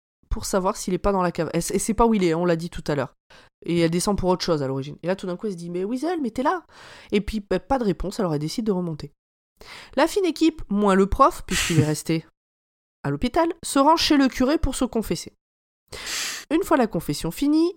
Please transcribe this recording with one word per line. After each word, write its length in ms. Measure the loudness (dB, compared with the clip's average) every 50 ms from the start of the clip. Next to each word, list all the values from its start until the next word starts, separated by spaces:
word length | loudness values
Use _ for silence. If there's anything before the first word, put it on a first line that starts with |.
| _ _ _ _ _ _
pour 160 | -8 -6 -4
savoir 320 | -2 0 0 0 0 -2 -4
s'il 180 | -4 -4 -2
est 20 | 0
pas 140 | 0 0
dans 100 | 2 2
la 100 | 2 0
cave. 200 | 0 -2 -2 -2 -2
Elle, 80 | -2 -2 -2
elle 100 | -2 -2
sait 140 | -2 0 2
pas 140 | 2 2 4
où 80 | 4
il 80 | 2 2
est, 100 | 2 2
on 100 | 2 2
l'a 100 | 2 0
dit 160 | 0 -2 -6
tout 120 | -10 -8 -6 -4
à 80 | -2
l'heure. 180 | -2 -2 -4 -8 _ _ _ -20 -20 -20 _ _ _ -6
Et 140 | -2 0 2
elle 120 | 2 2
descend 260 | 2 0 0 0 0 0
pour 120 | 2 2
autre 140 | 0 0 0
chose 180 | 0 0 0 0
à 40 | -2
l'origine. 300 | -4 -4 -6 -8 -10 -8 -6
Et 40 | -4
là, 80 | -4
tout 100 | -4 -4 -8
d'un 100 | -8 -6
coup, 80 | -6
elle 80 | -8 -8
se 40 | -8
dit, « 120 | -8 -8
Mais 120 | -6 -6 -4
Weasel, 340 | -4 -4 -4 -4 -4 -4 -4
mais 100 | -4 -4
t'es 100 | -4 -2 0
là !» 200 | 0 0 -2 -4 _ -20 -20 -20 -20 -20 -20 -6 -2 -2
Et 80 | -2
puis, 180 | 0 -2 -4 -8
bah, 200 | -4 -2 -4 -4
pas 180 | -2 0 -2 0
de 40 | 0
réponse, 340 | 0 -2 -2 -4 -6 -4 -2
alors 140 | -2 0 0
elle 60 | -2
décide 240 | -4 -4 -4 -4 -2
de 60 | -2 -2
remonter. 380 | -2 -2 -4 -6 -8 -10 -14 -18 _ _ _ _ _ _ _ _ _ -20 -20 -20 -20 -20 -6 0
La 100 | 0 2 2
fine 180 | 2 0 0
équipe, 360 | 0 0 2 2 2 2 0 -4 -4
moins 260 | -2 2 4 4 4
le 100 | 4 4
prof, 380 | 2 4 4 4 4 4 2 -6 -4
puisqu'il 320 | -2 -2 0 2 4 4
est 60 | 4
resté 400 | 4 2 -2 -2 -2 -2 -2 -4 -6 _ _ _ _ _ _ _ _ _ _ _ _ _ _ -6
à 60 | -4
l'hôpital, 360 | -4 -2 -2 -2 2 2 2 2 0 -4 -6
se 140 | -2 2 4
rend 160 | 6 6 6
chez 220 | 4 4 4 4 4
le 100 | 4 4
curé 300 | 2 2 2 2 2 2
pour 160 | 0 -2 -2
se 80 | -2 -2
confesser. 480 | -2 -2 -2 -2 -2 -4 -6 -6 -10 -16 _ _ _ _ _ _ _ _ _ _ _ -16 -12 -10 -8 -6 -6 -6 -6 -8 -10 -4 -2
Une 120 | 0 0 2
fois 140 | 2 4 4
la 100 | 4 2
confession 440 | 0 -2 -4 -4 -4 -4 -4 -6
finie, 420 | -4 -2 0 2 2 4 2 2 0